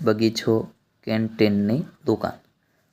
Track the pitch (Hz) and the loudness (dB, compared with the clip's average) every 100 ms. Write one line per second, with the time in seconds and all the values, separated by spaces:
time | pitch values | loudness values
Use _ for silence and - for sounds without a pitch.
0 | 123 107 113 110 - 110 - _ _ _ | 0 2 0 0 0 0 -2 _ _ _
1 | - 110 110 - 107 101 101 127 190 - | -6 -4 -4 0 2 2 0 -2 -4 -6
2 | - 110 92 - _ _ _ _ _ | -2 -2 -2 -8 _ _ _ _ _